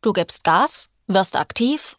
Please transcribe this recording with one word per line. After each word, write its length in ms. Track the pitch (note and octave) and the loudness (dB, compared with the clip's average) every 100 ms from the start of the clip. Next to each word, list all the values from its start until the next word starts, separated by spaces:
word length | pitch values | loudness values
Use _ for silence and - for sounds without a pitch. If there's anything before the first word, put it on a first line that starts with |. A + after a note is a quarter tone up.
Du 100 | A3+ | 0
gibst 300 | G3+ E3+ - | -2 -2 -2
Gas, 460 | - E3 C#4+ - - _ - | 2 2 2 -2 -8 _ 0
wirst 300 | F#3+ F#3+ - | 0 2 -2
aktiv 600 | - - A#3+ D4+ - | -4 -2 0 -2 -6